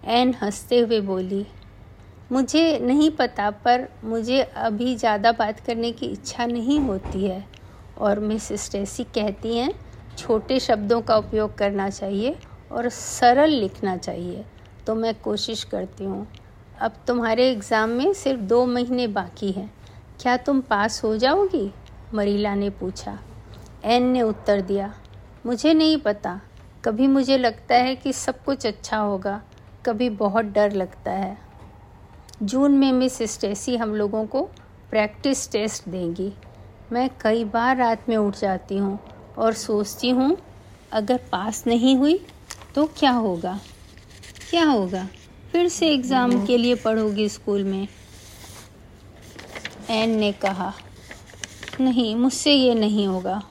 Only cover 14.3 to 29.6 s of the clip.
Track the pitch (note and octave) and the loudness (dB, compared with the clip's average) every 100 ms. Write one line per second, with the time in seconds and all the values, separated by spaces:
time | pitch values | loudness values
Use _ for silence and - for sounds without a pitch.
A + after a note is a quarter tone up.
14.3 | F#3 A3 - - - - A3 A3+ A3 A3+ | -10 -12 -20 -20 -12 -4 -2 -2 -2 -4
15.3 | G#3 - A3 - G3+ F#3+ - G3 G3 G#3+ | -4 -4 -8 -6 -6 -8 -8 -8 -8 -10
16.3 | - - - - - A3+ - - B3 A3+ | -16 -20 -20 -20 -6 -6 -4 -2 0 0
17.3 | A3+ B3+ A#3 - A3 A3 A#3+ D#4 G4 C4+ | 2 2 2 0 0 2 0 0 0 -2
18.3 | C4 G3 A#3 B3 B3 A#3+ B3+ A#3+ G3+ F3+ | -2 2 2 4 0 -2 -2 -2 -4 -6
19.3 | - G3+ F#3+ G#3 - - - - - B3+ | -6 -4 -4 -8 -16 -20 -20 -20 -4 0
20.3 | B3 B3 C4+ B3+ G#3 G#3+ - A3 A3 B3+ | 0 2 0 2 0 0 -2 -2 2 2
21.3 | F4 G4 F4 G3+ - - - - G#3+ G3+ | 2 2 0 -4 -8 -20 -20 -8 -2 0
22.3 | G3+ G#3 G3+ G3+ G3 F#3 F#3 - G3+ - | 0 0 0 -2 -4 -8 -8 -12 -14 -16
23.3 | - - - - - G#3 A#3+ B3 B3+ A3 | -20 -20 -20 -20 -8 2 4 4 4 2
24.3 | G#3 - G3+ F#3 G3 G3 - - - - | 0 0 0 2 -2 -4 -10 -20 -20 -20
25.3 | - A3+ A#3+ D#4 D#4+ D#4 D#4 G#3 G#3 F#3 | -12 -6 0 4 6 4 2 0 -2 -4
26.3 | F#3 - - - - A#3+ G#3+ C4+ C4+ C4 | -8 -12 -20 -20 -6 -4 2 4 4 4
27.3 | C4+ B3 A3 - A#3+ B3+ C4 C4+ B3+ - | 4 2 -2 2 4 4 -2 -4 -4 -6
28.3 | B3+ - C#4 A3 G#3 - G#3+ G#3 G3 G3 | -6 -4 -2 -4 -6 -6 -2 -2 -2 -4
29.3 | G#3 - - | -6 -10 -20